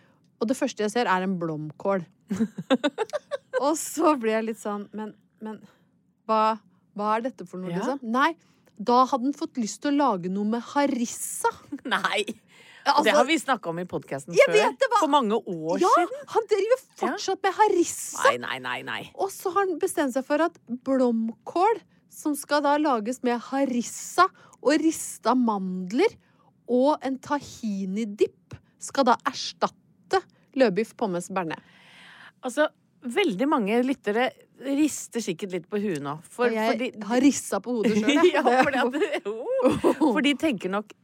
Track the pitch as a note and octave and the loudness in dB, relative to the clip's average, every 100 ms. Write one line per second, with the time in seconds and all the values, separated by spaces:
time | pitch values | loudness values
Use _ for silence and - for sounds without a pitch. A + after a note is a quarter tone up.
0 | _ _ _ - A#3 B3+ C4+ - G#3 A#3+ | _ _ _ -6 -2 -2 -2 -2 -2 0
1 | A3 F#3 F#3 F3+ E3 D3+ D3+ - G3 G3 | 2 2 0 -2 -4 -6 -8 -6 -2 -2
2 | D#3+ _ - G3 A3 - - C4 D4 - | -4 _ -8 -4 -4 -4 0 0 0 -4
3 | A4 D5 - C#5+ _ B4+ C#4+ D#4 - C#4+ | -6 -8 -8 -12 _ -2 0 -2 -4 0
4 | D#4+ D4 A3 A3 A3+ A3+ G#3+ G#3 G3+ G#3 | 2 2 0 -2 -2 -6 -8 -8 -10 -12
5 | G#3+ - _ - G#3+ G#3+ - _ _ _ | -12 -14 _ -16 -14 -14 -18 _ _ _
6 | _ _ - A3 A3 A3 _ _ _ G3+ | _ _ -2 2 2 0 _ _ _ -6
7 | G#3 A3 A#3+ - F3+ F#3 F#3 F3 A#3 C#4 | -2 -2 -2 -8 -14 -10 -6 -4 -4 -4
8 | A3+ A#3+ D#4 E4 _ _ _ - G3+ A#3+ | -2 2 2 0 _ _ _ -8 2 4
9 | B3+ C4+ C4 C#4 E4 - G#3 - D4 C#4+ | 4 2 -2 -4 -6 -4 -6 -4 0 2
10 | C#4 F#3+ F3+ F#3+ G#3 A#3 - C#4+ C#4+ C4+ | 2 2 -2 -2 -2 -2 -2 0 0 0
11 | A#3 - - - A#4 - - C#4 - F3+ | -4 -6 -10 -2 -2 -2 -10 -12 -4 -2
12 | F#3 G#3 G#3 - _ - - - C4+ C#4+ | -2 -2 -4 -8 _ -20 -20 -6 0 4
13 | D4 D4 B3+ D#4+ - B3+ E3+ E3 - D3+ | 6 6 4 2 0 -2 -2 -6 -6 -8
14 | - C3+ - E3+ C#5 G#4+ G#4+ C4+ B4+ A4 | -6 -8 0 6 6 6 4 2 2 2
15 | D#4+ C#4+ A3 A3 G#3+ E3 D#3 F#3+ F#4 B4 | 4 2 2 -2 -4 -6 -2 2 4 4
16 | F4 C#5 C#5 G4+ A4+ G4 G#4+ C5 - - | 2 -4 -4 -2 0 0 2 0 -2 -6
17 | - F#4 - F#4+ G4 F4+ G#4+ F#4 D#4+ - | -4 -4 -4 -2 0 4 4 4 0 -2
18 | - - C5+ C#5+ - - - B2+ C3 A2+ | -10 0 2 2 -4 -8 -6 -8 -6 -8
19 | - - G4 - G4 F#4 F#4+ D#4 F#4+ - | -8 -6 -6 -4 -4 0 0 0 -2 0
20 | C#4+ C4 - D4 E4+ - - B3 - C4+ | -2 -2 -2 0 0 -2 -12 -8 0 2
21 | B3 A3+ A3+ - - E4+ G4+ G#4+ - _ | 2 2 -2 -6 -4 2 2 2 -4 _
22 | _ - D#4 C#4+ - D4 C#4+ D4 D4+ A#3+ | _ -8 -4 -4 -2 0 2 2 2 0
23 | G#3+ B3+ B3 A#3+ - C4+ C#4 A#3+ - - | -2 -4 -2 -2 -2 -2 0 -2 -4 -8
24 | - - F#4+ - - - B3 D4+ D#4+ D4+ | -4 2 2 0 -20 -4 0 2 2 -2
25 | - - A3 B3+ A#3 G3+ F#3+ F#3 F#3 A#3+ | -8 -4 0 2 2 0 -2 -6 -4 0
26 | G#4+ - _ _ _ _ - B3 C4+ D4+ | 0 0 _ _ _ _ -2 2 2 2
27 | B3+ C4 - D4 - - A3+ G3 F#3+ G3 | -2 -6 -4 -6 -6 -10 -6 -4 -4 -4
28 | A3+ G3+ G#4+ - _ - _ _ - - | -4 0 -2 -2 _ -20 _ _ -6 0
29 | B3+ - - - - - G#3 - _ _ | 4 2 0 -6 -10 -4 -4 -4 _ _
30 | - F#4+ - _ _ C4+ B3 F#3 A3+ - | -2 -2 -2 _ _ 2 2 2 -4 -4
31 | G#3+ F3 - F#3+ E3 D#3 - - - - | -4 -4 -4 -4 -4 -8 -14 -20 -20 -20
32 | - - - _ B3+ B3+ D4+ _ _ _ | -20 -20 -20 _ -6 0 0 _ _ _
33 | B3+ C4+ F#4 F#3 C#4 D4+ G3 A#3+ B3+ C#4 | -6 0 0 0 0 2 2 0 0 -2
34 | - G#3+ B3+ - _ - C4+ C#4 D4+ - | -2 0 -2 -4 _ -12 -4 0 0 -2
35 | - A#3 G#3+ E3 G3+ F3+ D#3+ G#3 G#3 D3+ | -8 -6 -6 -6 -6 -8 -6 -4 -2 -4
36 | C#3+ D#3 - - A#3+ A3 A3 A3+ A#3+ G#3 | -6 -10 -10 -2 0 2 0 0 -4 -8
37 | G3+ B3 D4 - - G3 A3+ A#3+ G#3+ G#3 | -2 4 4 4 -2 -4 -2 -2 0 2
38 | G#3+ D4 E4+ D4 B3+ B3+ C4 C4 B3 C#4+ | 2 4 4 4 2 4 2 2 -2 0
39 | E4+ C#4+ G3+ A3 E4 C5 B4 - - B3 | -2 -4 -6 -8 -4 2 2 2 0 2
40 | D4+ D4+ C#4 C#4 D#4+ G3 F3+ G3+ G#3 - | 2 2 0 0 -2 -2 -4 -6 -6 -14